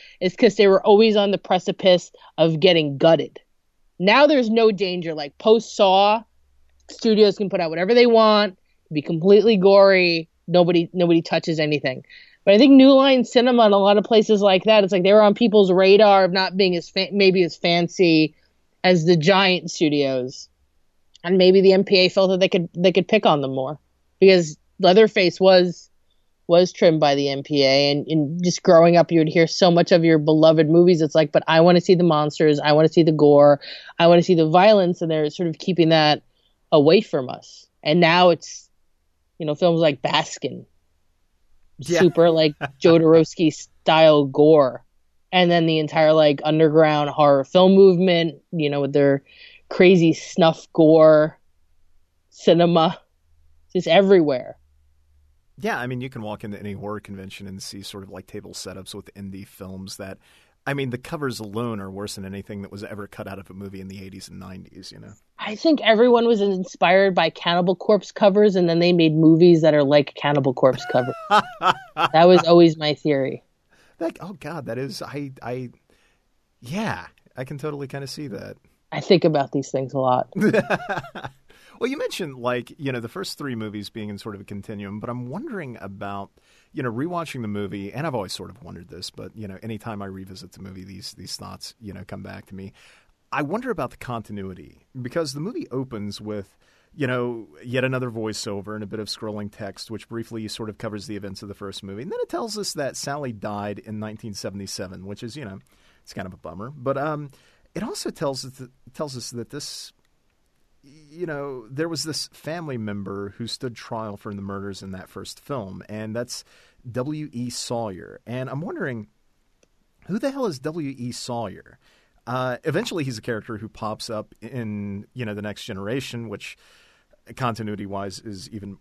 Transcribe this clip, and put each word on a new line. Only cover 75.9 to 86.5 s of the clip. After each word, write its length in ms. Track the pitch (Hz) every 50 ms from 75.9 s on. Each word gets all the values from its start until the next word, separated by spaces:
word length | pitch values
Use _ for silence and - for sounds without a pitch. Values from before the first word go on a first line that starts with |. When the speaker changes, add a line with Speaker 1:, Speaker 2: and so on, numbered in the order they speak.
| _ _ _ _ _ _ _ _ _ _ _ _ _ _
Speaker 2:
yeah, 460 | 110 113 156 208 226 170 101 87 - - _ _ _ _ _ 123
I 60 | 131
can 140 | 131 147 135
totally 300 | 156 151 147 143 143 131
kinda 200 | - 139 139 135
see 200 | - - 151 135
that. 300 | 104 - - 101 - _ _ _ _ _ _ _
Speaker 1:
I 100 | - 147
think 220 | - - 196 160 -
about 280 | 170 151 143 135 131
these 180 | - 143 135 -
things 220 | - 135 135 123 135
a 60 | 135
lot. 300 | 131 127 127 127 131 - -
Speaker 2:
<laughs> 960 | 190 214 208 220 208 - - 208 - - - 196 175 - - - 175 - - _ _ _ _ _ _ _ _ _ -
Well, 120 | 233 254
you 80 | 277 311
mentioned, 400 | 508 - - - 185 143 131 127
like, 340 | 120 123 123 123 120 - - -
you 160 | 143 139 127
know, 80 | 120
the 80 | 113 113
first 280 | - 180 196 - - -
three 160 | 151 139 123
movies 360 | 110 110 107 101 104 98 -
being 180 | - 113 104 104
in 100 | 104 98
sort 180 | - 113 101
of 40 | 98
a 60 | 101
continuum, 560 | - 101 101 95 - 110 101 104 98 101 107
but 80 | 110 120
I'm 180 | 120 123 123 123
wondering 500 | 139 202 294 330 233 190 156 127 113 -
about, 500 | - 98 98 92 101 101 101 98 98 - _ _ _ _